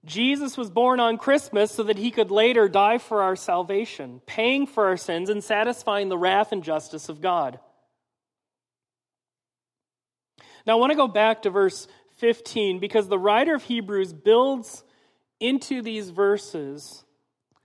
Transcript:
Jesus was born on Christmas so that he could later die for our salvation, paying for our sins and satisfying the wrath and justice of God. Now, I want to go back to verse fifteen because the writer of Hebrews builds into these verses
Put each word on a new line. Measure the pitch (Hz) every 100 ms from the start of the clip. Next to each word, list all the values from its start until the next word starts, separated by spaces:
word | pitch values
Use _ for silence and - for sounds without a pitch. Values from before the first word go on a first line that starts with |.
Jesus | 160 175 247 285 277 -
was | 220
born | 185 254 254
on | 233 226
Christmas | 269 294 - 208 208
so | -
that | 214 202
he | 233
could | 226 202
later | 202 226 233 202
die | 196 202 233
for | - 214
our | 190 185
salvation, | - 180 180 196 226 - 131 123 -
paying | - 226 277 269
for | - 196
our | 180
sins | - 170 190
and | 208
satisfying | 202 208 226 240 - 202 196
the | 180
wrath | 180 190 208
and | 202
justice | 160 156 - 156 -
of | 151
God. | 185 175 135 123 _ _ _ _ _ _ _ _ _ _ _ _ _ _ _ _ _ _ _ _ _ _ _ _ _ _ _ _ - -
Now, | -
I | 226
want | 254
to | 302
go | 262
back | 202 220 220
to | 208
verse | 190 190 185 - _ _ _
fifteen | 233 226 - 226 202 185
because | 202 226 190
the | 196
writer | 196 214 302
of | 294
Hebrews | - 233 196 202 185
builds | 160 202 226 269 269 220 - _ _ _ _ _ _
into | 233 269 - 262
these | 226 220 190
verses | 175 202 202 - 165 139 147 147 - _ _ _ _ _ _